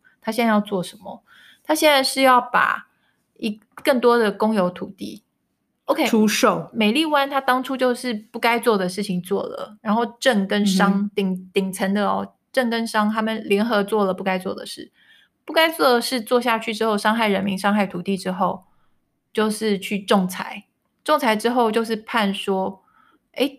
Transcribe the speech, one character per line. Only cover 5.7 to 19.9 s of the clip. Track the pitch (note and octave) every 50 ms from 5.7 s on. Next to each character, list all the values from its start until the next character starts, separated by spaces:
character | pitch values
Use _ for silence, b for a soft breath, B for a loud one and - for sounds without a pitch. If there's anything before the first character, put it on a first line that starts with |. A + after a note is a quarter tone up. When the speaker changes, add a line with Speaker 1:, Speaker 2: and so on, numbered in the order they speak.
| _ _ _
Speaker 1:
OK， | - D4 E4 D4
Speaker 2:
出 | G#3+ A#3 A3 G#3+ G#3
售。 | G#3+ - B3+ A3 F3+ E3 D#3 - -
Speaker 1:
美 | A#3 G#3+ G#3
丽 | A#3 D4+ E4
湾 | D#4 D4 C#4 C#4 C#4
它 | C#4+ C4+
当 | C4+ - B3+ B3+ B3+
初 | - C4+
就 | B3+ C4 B3+ B3
是 | A#3+ - B3 G#3
不 | G#3+ - _ - A#3
该 | - A#3 A#3 A#3+
做 | A3+ A#3+ A3 G3
的 | F#3 F3+
事 | F3+ G#3
情 | G3+ - F3+ F3+
做 | E3+ - G3+ F#3+ -
了， | - - - - - G#3+ -
然 | - G#3+ G#3
后 | A#3 A#3+ A3 - -
政 | - C4+ A#3+ G3+ G3 G3
跟 | G#3 G#3 G#3
商， | G3+ F#3 F#3 F3+ F3+
Speaker 2:
嗯 | G3
哼。 | G3 G#3 G3+ -
Speaker 1:
顶， | - G3 F#3 F#3 F#3 F#3 - -
顶 | G3 F#3+ F#3+ F#3
层 | - G#3 F#3+
的 | G3 G#3 G3+ F#3+
哦， | G3 G3 G3 G3 _ _ _ _
政 | - C4 B3+ A#3
跟 | A#3 A#3 A#3
商 | A3+ - A3 G#3+ G#3+
他 | A3 A3+
们 | G#3+ A3 A3 G#3+ - -
联 | G3+ G3+ G#3+
合 | A#3 A#3 G3+ G3+
做 | G3+ A3 G#3+ G3+
了 | F#3+ F#3+
不 | G3 G3
该 | G3 F#3 F#3
做 | F#3 F#3+ -
的 | - -
事。 | - - - - - b b b b b b b b b _ _
不 | - D4+
该 | E4+ D#4+ E4
做 | D#4+ - D#4+ C4 A#3+
的 | A#3
事 | A#3+ - C4 B3
做 | G#3 - B3 A#3+
下 | A#3+ B3 A3+ A3
去 | A3 - G#3+
之 | G#3 A3+
后， | A3+ G#3+ G#3
伤 | - G#3+ A3
害 | A#3 A3+ G#3
人 | G3 F#3+ F#3+
民、 | G3+ F#3+ F#3
伤 | - G3+ G3+
害 | G#3+ G3
土 | F#3 - F3
地 | F3+ G3 G3 F#3
之 | - F#3
后， | F#3 F#3 F#3+ F3+ - - - _ _ _ _ _ _ _ _ _ _ _ _ _
就 | - A3 G#3+ A3
是 | G#3 - A3 A3 G3+ G3
去 | G3+ -